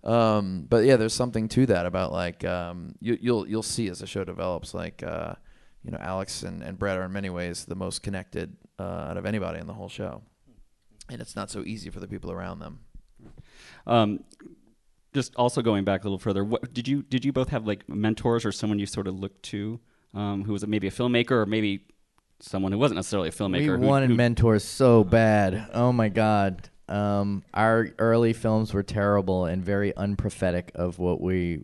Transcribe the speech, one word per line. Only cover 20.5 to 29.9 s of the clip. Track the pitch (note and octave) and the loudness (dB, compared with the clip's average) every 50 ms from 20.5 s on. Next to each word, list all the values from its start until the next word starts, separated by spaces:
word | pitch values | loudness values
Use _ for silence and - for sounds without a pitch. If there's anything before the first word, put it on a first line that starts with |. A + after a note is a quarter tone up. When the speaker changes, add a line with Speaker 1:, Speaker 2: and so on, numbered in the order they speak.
| G#2+ | -4
Speaker 2:
was | G2 G#2 | -4 -2
maybe | G#2 G#2+ G#2+ F#2+ G2 | 0 0 0 0 -2
a | |
filmmaker | - - B2 B2 B2 A#2+ A#2+ - | -2 0 0 2 2 2 2 4
or | C3+ A#2+ G#2+ | 2 2 2
maybe | G2 A2 A2+ G#2+ G#2 G2 G2 _ _ _ _ _ _ _ _ _ _ _ _ | 2 2 0 2 0 -2 -2 _ _ _ _ _ _ _ _ _ _ _ _
someone | - - - F#2+ F#2+ F#2+ | -14 -8 -4 -2 0 0
who | G2 G#2 | 2 4
wasn't | C3+ C#3+ G#2 | 4 2 2
necessarily | E2+ G2 - - G2+ F2+ D#2+ | 0 -4 -2 0 0 0 -2
a | |
filmmaker? | - - G2+ G2 F#2 F2 D3+ D3+ F#2 - | -2 -2 -2 0 0 2 2 2 2 2
Speaker 3:
We | B2+ | 4
Speaker 2:
who, | C3+ | 4
Speaker 3:
wanted | C#3 C#3 C3+ B2+ | 4 6 6 4
Speaker 2:
who | A#2+ | 4
Speaker 3:
mentors | A#2+ B2 A#2+ A#2+ - A#2 A#2 A2 G#2 - | 6 4 4 4 4 6 6 6 4 2
so | - - - C3+ B2+ A#2 A2+ G#2 | -2 0 4 6 8 8 8 8
bad. | F2+ A#2 A2+ A2+ A2 G#2+ G#2 G2+ F#2+ F#2 G#2 G#2+ - - | 8 6 6 6 6 6 6 4 2 0 -2 -6 -6 -2
Oh | A2 A#2+ B2 | 2 2 4
my | B2 A#2+ A2+ G#2+ | 4 4 2 2
God. | F#2 A2+ A2 G#2+ G#2+ G#2 G2 G2 F#2 F2+ - - _ _ - - | 2 2 4 4 4 4 2 2 0 -4 -12 -18 _ _ -10 -6
Um, | - G2+ G#2 G#2 G2+ G2+ G2+ G2+ G2+ F#2+ - _ - | -4 -2 0 0 0 0 0 0 -2 -4 -6 _ 0
our | - A2 A2+ A2+ A2+ A2+ - - - | 2 4 4 4 4 2 0 0 0
early | A2 A2+ A#2 A#2 A#2 A2+ A2+ | 2 4 6 6 4 4 2
films | A2+ - A2+ A2 A2 A2 G#2+ - | 2 0 2 2 2 2 2 0
were | G2+ G2 | -2 -2
terrible | - - G#2+ G2+ G2+ G2+ G2+ F#2+ F#2 F#2 F#2 F2+ | 0 0 0 2 4 4 4 4 2 0 0 2
and | E2 F2 F#2 F2+ | 0 -2 -2 -2
very | F2 G2+ G2 G2+ G2+ | -2 0 0 0 0